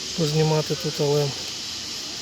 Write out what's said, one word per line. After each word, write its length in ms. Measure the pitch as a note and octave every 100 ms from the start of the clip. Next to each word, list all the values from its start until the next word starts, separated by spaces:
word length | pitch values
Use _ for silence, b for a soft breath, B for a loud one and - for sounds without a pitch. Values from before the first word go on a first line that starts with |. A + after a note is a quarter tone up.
| - -
познімати 560 | D#3 D#3 D#3 D#3 D3+ D3+
тут, 100 | D#3 -
але 280 | D3 D3 C#3+ - - - - - - - - -